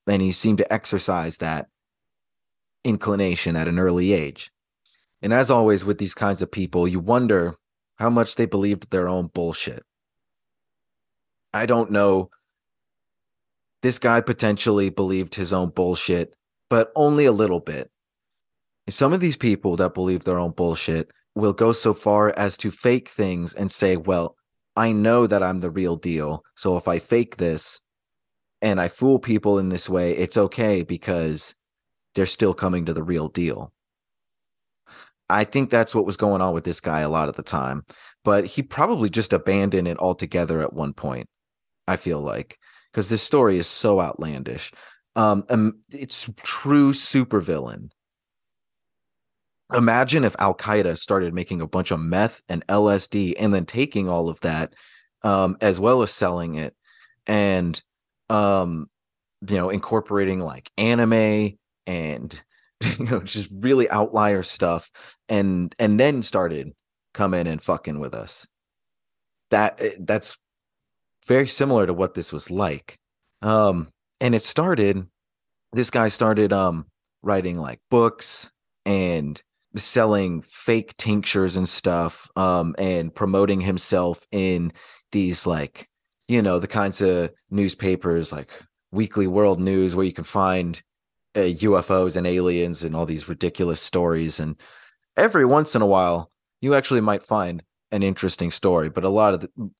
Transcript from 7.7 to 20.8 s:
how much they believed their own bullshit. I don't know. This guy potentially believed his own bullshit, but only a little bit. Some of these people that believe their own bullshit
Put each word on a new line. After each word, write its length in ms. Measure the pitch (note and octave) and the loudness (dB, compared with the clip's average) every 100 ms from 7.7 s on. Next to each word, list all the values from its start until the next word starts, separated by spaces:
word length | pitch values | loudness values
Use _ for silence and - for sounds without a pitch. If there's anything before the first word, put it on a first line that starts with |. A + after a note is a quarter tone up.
| _ _ - | _ _ -4
how 140 | A#2 | 0
much 260 | A#2+ A2+ - | 2 2 0
they 100 | A2+ | 0
believed 460 | G2+ G2+ G2+ - | 0 0 -2 -2
their 180 | F#2+ F2+ | -2 0
own 180 | F#2 E2+ | -2 -4
bullshit. 560 | F2+ E2+ D#2+ - B1 - _ _ _ _ _ _ _ _ _ _ _ _ _ _ _ _ | -4 -4 -4 -8 -12 -18 _ _ _ _ _ _ _ _ _ _ _ _ _ _ _ _
I 120 | G#2+ A2+ | -2 2
don't 260 | A#2 G#2 | 2 2
know. 380 | G#2 G2+ F#2+ F#2 _ _ _ _ _ _ _ _ _ _ _ _ _ _ _ | 2 4 4 0 _ _ _ _ _ _ _ _ _ _ _ _ _ _ _
This 180 | B2+ B2 | -2 2
guy 220 | A#2+ A#2 | 2 4
potentially 680 | A#2 A#2 A2 G2+ A#2 G#2 G2 | 2 0 0 0 2 2 2
believed 460 | E2+ F#2+ F#2+ F2+ - | 0 -2 -2 -4 -6
his 160 | F2 | -2
own 180 | F#2+ F2+ | -2 -2
bullshit, 640 | E2+ F2+ F2 - F2 E2 _ _ _ - | 0 0 0 -2 -2 -2 _ _ _ 0
but 220 | A#2 A2+ D#3 | 2 2 2
only 300 | D3 D3 C#3+ | 2 4 4
a 60 | |
little 280 | G#2 G#2+ F2 | 4 2 0
bit. 300 | - D2 - _ _ _ _ _ _ _ _ _ - | -6 -10 -12 _ _ _ _ _ _ _ _ _ -8
Some 240 | - C#3 | 0 2
of 60 | F3+ | 2
these 180 | F3 C3+ | 0 0
people 400 | A#2+ G2 G2 E2+ | 0 0 0 0
that 160 | F#2 | 0
believe 300 | F#2 F#2 F2+ | 0 -2 -2
their 140 | F#2 F2+ | -2 -2
own 140 | F2 | -2
bullshit 580 | D#2+ F2 E2 | -2 -2 -2